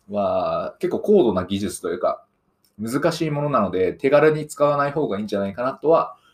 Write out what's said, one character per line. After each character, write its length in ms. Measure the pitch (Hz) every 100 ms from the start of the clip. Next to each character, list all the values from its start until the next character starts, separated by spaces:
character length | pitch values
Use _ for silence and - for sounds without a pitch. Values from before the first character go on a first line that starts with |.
| -
は 640 | 101 95 92 85 82 - -
結 120 | -
構 80 | 113
高 240 | - 208
度 100 | 120
な 120 | 92 90
技 140 | 98
術 220 | 98 -
と 100 | 87
い 40 | 87
う 40 |
か、 260 | - - _ _ _ _ _ -
難 340 | 110 135 165
し 140 | 165 160
い 60 |
も 120 | 147
の 60 | 147
な 100 | 127
の 100 | 95
で、 220 | 90 90
手 160 | - 135
軽 220 | 143 156
に 160 | 156 151
使 160 | - 147
わ 100 | 143
な 120 | 143
い 40 |
方 160 | 156 131
が 100 | 101
い 40 |
い 20 |
ん 40 | 107
じ 100 | 101
ゃ 20 |
な 80 | 98
い 60 |
か 100 | 98
な 100 | 127
と 160 | 135 143
は 280 | 160 131 - _